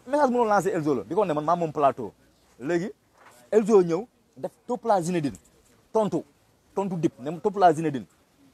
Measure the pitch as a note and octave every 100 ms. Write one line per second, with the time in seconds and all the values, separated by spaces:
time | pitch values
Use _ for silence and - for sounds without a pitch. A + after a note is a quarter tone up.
0 | B3 C#4+ C4+ A#3+ A3 G3+ F3 F3 D3+ B2
1 | G2 F3 F#3+ D3+ D3+ F3 D#3+ D#3 C#3 B2+
2 | G2+ _ _ _ _ - C3+ F3 G#3 -
3 | _ _ - - - G#3+ G#3 G3+ E3+ E3
4 | A#3+ _ _ C3 F3+ _ - A#3+ A3+ G3
5 | E3 F3 C#3 F#2+ _ _ _ _ _ A3
6 | G3+ E3 - _ _ _ _ G3 G3 F3
7 | D#3 - C3+ E3 G#3+ G3 F3+ D#3 D#3+ C3
8 | F#2 _ _ _ _